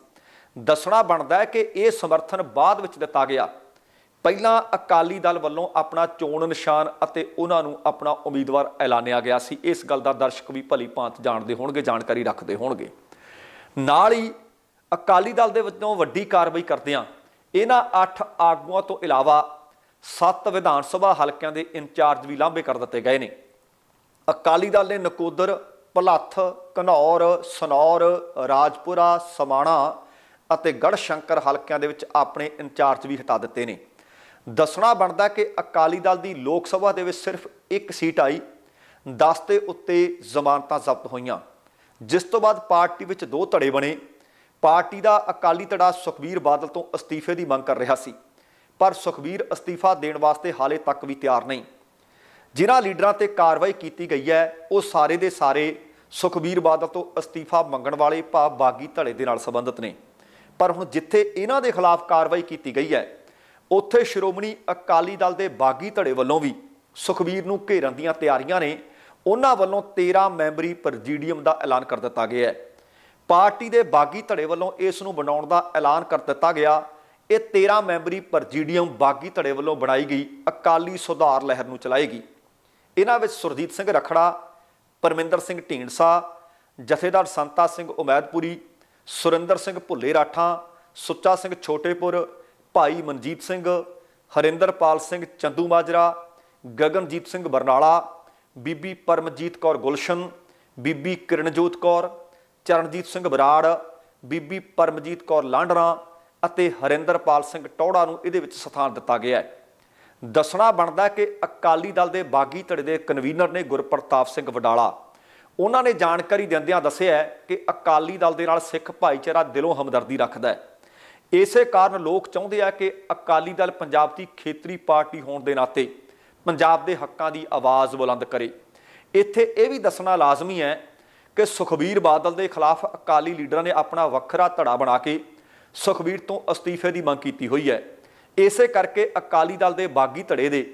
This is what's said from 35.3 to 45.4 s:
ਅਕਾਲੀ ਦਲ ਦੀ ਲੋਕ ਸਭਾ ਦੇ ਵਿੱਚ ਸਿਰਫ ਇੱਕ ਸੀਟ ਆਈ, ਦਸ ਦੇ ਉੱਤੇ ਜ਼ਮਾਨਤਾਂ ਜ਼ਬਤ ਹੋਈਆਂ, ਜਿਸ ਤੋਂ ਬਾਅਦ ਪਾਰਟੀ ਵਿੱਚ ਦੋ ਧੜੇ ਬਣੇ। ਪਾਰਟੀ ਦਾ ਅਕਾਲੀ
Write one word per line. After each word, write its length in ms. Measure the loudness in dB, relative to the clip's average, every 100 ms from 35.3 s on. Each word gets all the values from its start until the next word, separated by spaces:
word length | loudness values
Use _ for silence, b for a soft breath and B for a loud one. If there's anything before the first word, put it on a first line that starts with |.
| 0 -4 -4
ਅਕਾਲੀ 380 | -4 2 2 2
ਦਲ 160 | 0 0
ਦੀ 180 | -2
ਲੋਕ 320 | -8 -4 -4 -2
ਸਭਾ 260 | 0 0
ਦੇ 100 | 0
ਵਿੱਚ 140 | -4 -6
ਸਿਰਫ 300 | -8 -8 -12 _ -6
ਇੱਕ 200 | -6 -6
ਸੀਟ 280 | -6 -2 2
ਆਈ, 200 | 0 0 -8 -20 _ b b b -8
ਦਸ 340 | 2 2 2 0
ਦੇ 100 | 0
ਉੱਤੇ 480 | -2 -10 -2 2 2 -2
ਜ਼ਮਾਨਤਾਂ 540 | -8 -2 0 0 0 -4
ਜ਼ਬਤ 260 | -2 -4 -4
ਹੋਈਆਂ, 320 | -10 -8 -10 -10 _ _ b b b
ਜਿਸ 240 | -2 -2
ਤੋਂ 160 | 0 0
ਬਾਅਦ 200 | 2 0 0
ਪਾਰਟੀ 360 | 2 2 -2
ਵਿੱਚ 200 | -10 -10
ਦੋ 200 | -8 -6 0
ਧੜੇ 240 | 0 2
ਬਣੇ। 260 | 0 -2 -4 -12 _ b b b b
ਪਾਰਟੀ 380 | 4 4 2 0
ਦਾ 240 | 2 4 2
ਅਕਾਲੀ 340 | -2